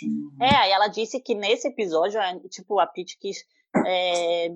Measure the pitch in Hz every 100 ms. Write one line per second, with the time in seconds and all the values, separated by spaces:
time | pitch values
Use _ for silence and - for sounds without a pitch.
0 | 151 147 147 139 254 285 196 196 214 185
1 | 220 254 254 208 202 247 285 247 196 160
2 | 185 220 185 180 139 - 185 202 170 -
3 | 180 - 196 196 - _ _ - 180 180
4 | 180 175 170 170 170